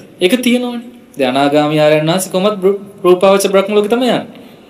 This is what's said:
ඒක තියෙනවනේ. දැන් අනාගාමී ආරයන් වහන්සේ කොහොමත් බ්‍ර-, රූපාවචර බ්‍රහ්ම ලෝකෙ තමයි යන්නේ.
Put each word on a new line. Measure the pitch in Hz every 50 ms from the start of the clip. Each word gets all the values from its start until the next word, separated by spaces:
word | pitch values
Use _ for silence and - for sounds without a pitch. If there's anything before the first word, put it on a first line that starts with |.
| - - -
ඒක | - 180 185 247 240
තියෙනවනේ. | 254 240 240 247 247 240 240 240 - - - - - -
දැන් | - - 135 127
අනාගාමී | 131 135 143 143 143 151 151 147 156 151
ආරයන් | 151 151 156 151 151
වහන්සේ | 156 175 190 185 180
කොහොමත් | 185 185 190 214 208 196
බ්‍ර-, | 180 190 202 196 - - - -
රූපාවචර | - 180 180 180 196 196 196 196 196 196
බ්‍රහ්ම | 190 196 190 202 208
ලෝකෙ | 208 208 208
තමයි | 233 247 262 240
යන්නේ. | 185 135 - - - - - - - - - -